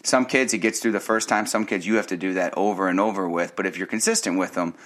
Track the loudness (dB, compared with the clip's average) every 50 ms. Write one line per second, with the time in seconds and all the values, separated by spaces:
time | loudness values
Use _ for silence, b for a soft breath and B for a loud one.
0 | 0 2 4 4 4 4 2 2 2 2 0 0 0 0 0 0 0 0 0 0
1 | 0 0 0 0 0 0 0 0 0 0 0 -2 0 -2 -2 -2 0 0 0 0
2 | 0 0 -4 -4 -2 -2 0 0 -2 0 0 0 0 0 0 0 0 2 2 2
3 | 2 2 0 -2 -2 -2 -2 -2 -2 -2 -2 -4 -4 -2 -4 -6 -6 -6 -4 -2
4 | 0 0 0 0 0 0 0 0 0 0 -2 -2 -4 -4 B B B